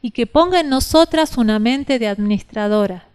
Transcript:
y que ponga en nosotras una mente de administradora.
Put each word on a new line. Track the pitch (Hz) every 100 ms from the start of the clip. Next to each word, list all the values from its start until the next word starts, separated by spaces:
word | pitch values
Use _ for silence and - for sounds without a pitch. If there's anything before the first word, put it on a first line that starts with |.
y | 240
que | - 233
ponga | 285 349 359
en | 311
nosotras | 262 - 311 330 320 311 -
una | 220 214
mente | 220 269 277 262
de | 220
administradora. | 202 208 208 - - 208 214 202 180 -